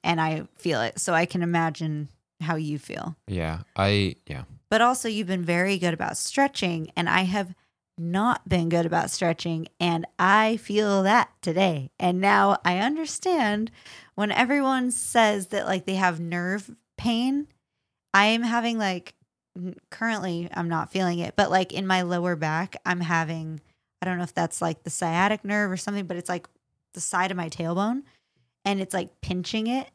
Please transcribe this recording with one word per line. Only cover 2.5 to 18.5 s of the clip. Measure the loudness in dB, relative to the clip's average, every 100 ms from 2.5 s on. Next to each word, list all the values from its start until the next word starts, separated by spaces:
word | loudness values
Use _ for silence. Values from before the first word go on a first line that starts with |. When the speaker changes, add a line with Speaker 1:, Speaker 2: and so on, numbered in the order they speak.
| -2
Speaker 1:
you | -2 -6
feel. | -6 -8 -8 -10 -6
Speaker 2:
Yeah, | -4 -4 -6 -8 0
I, | 2 4 2 -2 -12
yeah. | -12 -12 -18 _
Speaker 1:
But | 2
also, | 4 2 -2
you've | -4 -2
been | -2 0
very | 2 2 2
good | 0
about | -2 -4 -4
stretching, | -4 2 2 2 -2 -2 -4 -2
and | 2
I | 2
have | 2 0 -2 -8 _ _ _ -10
not | -4 0 2 0 0
been | 0 2
good | 2 2
about | 2 0
stretching, | 0 0 0 -2 -4 -6 _
and | 0 0 -4 0
I | 4 6 4 0
feel | 0 0 4 4
that | 4 4 2 _
today. | -2 2 2 2 -6 _
And | 0 2
now | 4 6 6 4
I | 2 2
understand | 0 -2 -4 -4 0 2 2 0 -2 -8 -20 -20 -16 -4
when | -2
everyone | 2 2 4 2 2 0
says | -4 0 4 4 4 -2
that, | -4 -2
like, | -2 -2
they | 0
have | 2 0
nerve | -4 -4 -2 -4 -6 -20 _ -6
pain, | -2 0 0 -2 -4 _ _ _ _ _ _
I | 4 4
am | 4
having, | 0